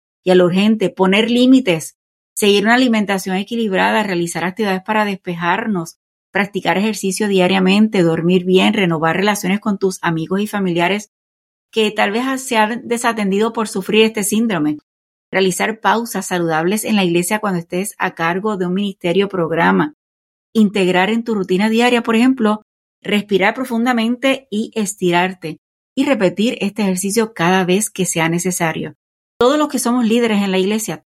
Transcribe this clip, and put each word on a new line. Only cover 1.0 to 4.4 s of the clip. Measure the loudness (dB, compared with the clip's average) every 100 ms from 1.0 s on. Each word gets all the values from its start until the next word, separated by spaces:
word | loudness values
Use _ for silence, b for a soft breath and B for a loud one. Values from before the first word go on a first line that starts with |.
| 2 2 2
límites, | 4 6 6 4 -2 -4 -18 _ _ _ -2
seguir | 2 2 2
una | 2
alimentación | 2 2 0 -2 -2 -4
equilibrada, | -4 -4 -2 0 2 0
realizar | 0 -2 -4 -4